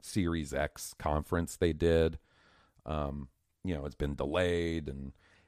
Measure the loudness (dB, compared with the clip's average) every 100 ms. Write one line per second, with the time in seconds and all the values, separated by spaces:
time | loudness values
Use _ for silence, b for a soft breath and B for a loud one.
0 | -6 0 0 0 -2 -2 -2 -4 -14 -6
1 | 0 0 0 0 0 2 2 4 4 6
2 | 4 0 b b b b b b -6 -4
3 | -4 -6 -10 _ _ _ -6 -4 -6 -4
4 | -4 -2 0 2 2 2 0 -2 -4 -8
5 | -10 -14 b b